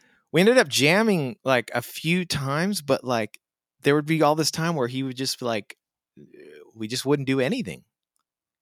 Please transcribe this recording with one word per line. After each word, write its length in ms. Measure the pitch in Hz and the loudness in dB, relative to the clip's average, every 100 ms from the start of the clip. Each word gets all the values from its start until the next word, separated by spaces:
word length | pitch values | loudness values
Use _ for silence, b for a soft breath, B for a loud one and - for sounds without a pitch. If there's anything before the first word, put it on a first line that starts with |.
| b b b | b b b
we 100 | 151 | 2
ended 160 | 202 254 | 4 4
up 100 | 165 | 4
jamming, 680 | 113 139 185 226 185 131 107 | 2 4 4 4 2 0 -4
like, 280 | 131 127 113 | 0 0 0
a 80 | 120 | -6
few 440 | - - 156 180 175 | -6 -6 -2 -2 -2
times, 560 | 143 135 143 185 196 | -4 -4 -2 -2 -2
but, 220 | 143 135 | 0 0
like, 360 | 123 120 107 - _ _ _ _ | 0 -2 -2 -8 _ _ _ _
there 140 | 143 147 | 2 2
would 100 | 147 | 2
be 140 | 160 | 2
all 120 | 147 156 | 4 4
this 160 | 147 | 0
time 240 | - 165 165 | -2 -2 -2
where 120 | 120 | -2
he 160 | 131 | -4
would 140 | 135 127 | -6 -4
just, 240 | 135 - | -6 -4
like, 360 | 120 113 - - _ _ _ - 73 - - 76 - | -4 -4 -6 -16 _ _ _ -20 -20 -20 -20 -20 -20
we 140 | 110 110 | -12 -8
just 180 | 123 131 | -4 -2
wouldn't 220 | 147 135 | 0 0
do 120 | 135 | 0
anything. 440 | 131 254 107 65 _ _ _ _ _ _ _ _ | 0 -2 -6 -12 _ _ _ _ _ _ _ _